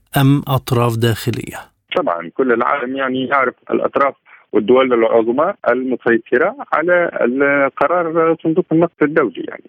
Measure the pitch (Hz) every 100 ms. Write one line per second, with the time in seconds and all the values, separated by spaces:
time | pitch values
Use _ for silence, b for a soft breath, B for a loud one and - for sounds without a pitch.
0 | _ 143 135 143 - 131 - 123 120 113
1 | 117 107 120 - - - - _ - -
2 | - 85 85 - 131 117 131 143 127 135
3 | 135 127 127 139 123 - - 117 - 135
4 | 139 - _ b b 107 107 127 131 117
5 | 113 113 113 127 170 202 117 123 131 120
6 | 123 113 - 123 180 277 - 151 165 175
7 | 170 - 123 131 143 143 139 - 143 180
8 | 165 165 160 165 165 165 - 160 170 -
9 | 147 160 131 - - -